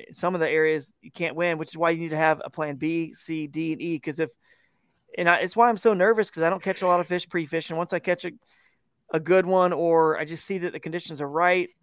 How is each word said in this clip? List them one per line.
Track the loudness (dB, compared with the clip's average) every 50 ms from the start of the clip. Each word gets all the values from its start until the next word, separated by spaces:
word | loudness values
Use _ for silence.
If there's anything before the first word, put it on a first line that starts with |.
| -20 -18
Some | -10 -4 -4 -2 0
of | 0
the | 0 0
areas | 2 2 2 2 2 0 -2 -8 -16 _
you | -20 -20
can't | -10 -6 -6 -6 -4
win, | -2 -2 0 0 -2
which | -4 -8
is | -4 0
why | 0 0
you | 0 0
need | -2 -4
to | -2 2
have | 2 2 2 2 -2
a | -8
plan | -8 -6 -6 -6 -4 -4
B, | -4 -2 -2 -2 -4 -6 -8
C, | -14 -10 -8 -8 -6 -8 -6
D, | -6 -6 -4 -4 -4
and | -6
E. | -6 -6 -6 -6
'Cause | -6 -6 -4 -4
if, | -4 -4 -6 _ _ _ _ _ _ _ _ _ _ _ _ _ _ _ -6 0
and | 2 2
I, | 2 2
it's | 0 0 2
why | 4 4 4
I'm | 4 4
so | 2 2 4
nervous, | 4 4 4 4 2 0 -2
'cause | -2 0 0
I | 0
don't | 0 0 -2
catch | -4 -4 -2
a | 2 2
lot | 2 2
of | 2 0
fish | -4 -4 -4 -4
pre-fishing. | -4 -6 -4 -4 -4 -6 -6 -4 -4 -6
Once | -4 -4 -4
I | -4
catch | -2 -2 -2 -2 -4
a, | -8 -12 -14 _ _ _ _ _ _ _ _ _ _ _ _ _ -6
a | -4 -4
good | 2 4 4 4 4
one, | 4 4 4 4 4
or | 2 0 2 4 4 6 4 4 2 0
I | -4
just | -6 -8 -10 -8
see | -6 -6 -4
that | -4 -6 -8
the | -8
conditions | -8 -8 -8 -8 -8 -10 -10 -8
are | -8 -4
right, | 0 2 4 4 4 2 0 -2 _ _